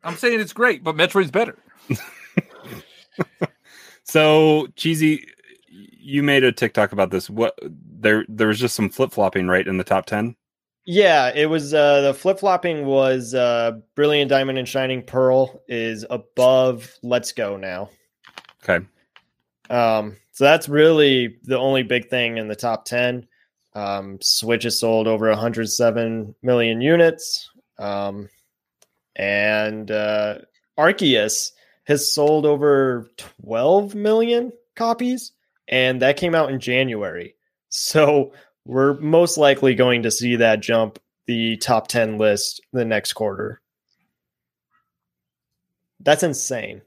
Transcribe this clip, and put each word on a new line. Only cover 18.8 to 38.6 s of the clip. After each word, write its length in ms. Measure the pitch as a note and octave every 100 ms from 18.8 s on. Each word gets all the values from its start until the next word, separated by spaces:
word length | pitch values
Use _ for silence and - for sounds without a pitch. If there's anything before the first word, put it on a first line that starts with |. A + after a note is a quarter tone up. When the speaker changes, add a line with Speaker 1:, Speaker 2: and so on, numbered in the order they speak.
| G2 _ _ _ _ _ _ _ _
Speaker 3:
Um, 480 | B2 A#2 A2 G#2+ G2+ _
so 100 | -
that's 240 | C#3 E3 C#3+
really 680 | D3 D#3 D#3+ C#3+ C3 A#2+ -
the 140 | - B2+
only 240 | C3+ C3+
big 260 | A#2 B2 A#2
thing 280 | B2+ A#2 A2+
in 120 | G#2+
the 60 | G#2
top 260 | A#2+ A2 -
ten. 400 | A#2+ B2 B2 A#2 _ _ _ _
Um, 460 | G#2 G2+ G2+ G2 F#2+
Switch 420 | - - A2 A#2 A#2
has 140 | -
sold 280 | A2+ A2+ A2
over 220 | A2 A2
a 80 | G#2+
hundred 320 | A#2 A2+ A2
seven 680 | - A#2 A2+ A#2 A2+ G#2+ -
million 380 | B2+ B2 A#2 A2+
units. 680 | C3+ E3+ E3 E3 - - - _ _ -
Um, 500 | G2+ G2+ G2+ G2 G#2 _ _ _ _ _ _ _ _ -
and, 760 | G2 G2+ G#2 G#2+ G#2+ G#2+ G#2
uh, 500 | G#2+ G#2+ G#2+ G#2 - _ _ _ -
Arceus 760 | D#3+ F#3+ E3 A#2 G#2+ - - _ _ _ -
has 240 | D3 C#3+
sold 320 | - D3 D#3 D3
over 640 | D3 D3 C#3 C3+ A#2+ A2+ -
twelve 760 | - _ - A2+ C#3 G3 G3+
million 600 | G#3 G#3 A3 A#3 A#3+ B3+ - _
copies, 600 | - A#3 A#3 B3 B3+ - _ _ _ -
and 340 | B2+ C3 B2+
that 140 | B2+ C#3+
came 180 | F3
out 160 | E3 C#3+
in 120 | C3+
January. 760 | A#2+ B2+ C3 A2 G2+ F2 F2 _ _ _ _
So 640 | - - D#3 D3 D3 C3+ - _ _